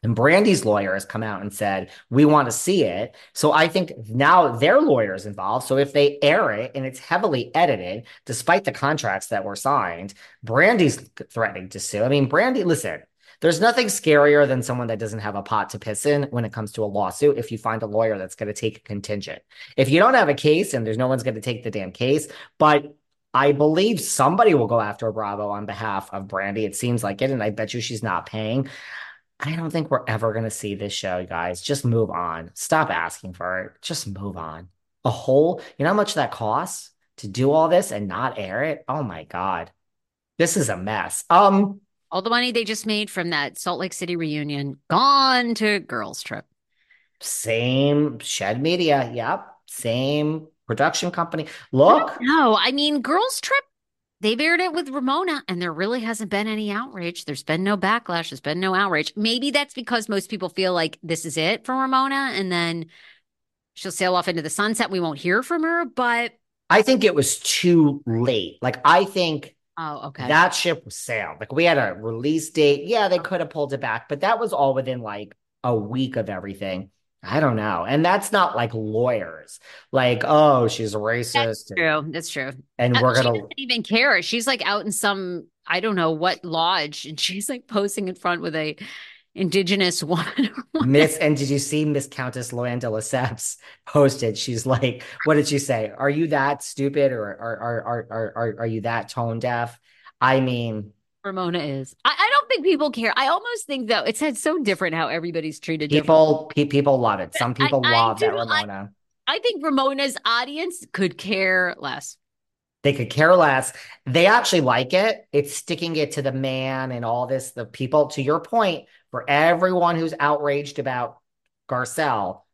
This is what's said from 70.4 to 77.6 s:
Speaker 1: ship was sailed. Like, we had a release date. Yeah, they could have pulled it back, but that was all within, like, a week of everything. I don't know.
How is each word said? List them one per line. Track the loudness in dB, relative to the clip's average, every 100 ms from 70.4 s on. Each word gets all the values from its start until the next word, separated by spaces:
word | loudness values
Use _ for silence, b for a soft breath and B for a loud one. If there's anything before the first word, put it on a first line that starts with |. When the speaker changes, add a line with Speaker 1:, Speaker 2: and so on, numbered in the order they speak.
| 4
Speaker 1:
ship | 2 -2 -2
was | -8 -16
sailed. | -6 -6 -6 -10
Like, | -6
we | 2
had | 4 4
a | 0
release | -4 -8 -4 0 -2 -2
date. | 4 4 4 2
Yeah, | 0 2
they | 0
could | -2 -6
have | -4
pulled | -4 -4
it | -4
back, | -4 -6 -6
but | -2
that | 0 0
was | 0
all | 2 2
within, | 2 -2 -6
like, | -8 -10 -12 _ _ _
a | -2
week | -2 -2 -2 -2 -2
of | -4
everything. | -6 -10 -10 -6 -6 -10 _ _ _
I | -4 2
don't | 2
know. | 2